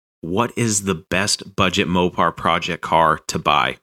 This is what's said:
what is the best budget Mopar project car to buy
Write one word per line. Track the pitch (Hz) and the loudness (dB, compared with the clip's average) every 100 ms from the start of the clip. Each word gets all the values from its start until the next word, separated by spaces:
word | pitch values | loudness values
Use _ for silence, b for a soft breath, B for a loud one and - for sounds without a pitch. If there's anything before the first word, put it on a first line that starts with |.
| _ _ | _ _
what | 82 92 120 - | -6 -2 -2 -2
is | 117 101 | -2 -2
the | 98 85 | -2 -4
best | - 90 101 - - - | -2 -2 -2 -4 -6 0
budget | 95 90 78 | 0 2 0
Mopar | 90 90 - 85 | 2 0 2 -2
project | - 90 85 85 82 | 0 0 0 -2 -6
car | - 82 80 78 - | 0 4 4 2 -2
to | 90 | -4
buy | 78 73 64 - | 2 2 2 -4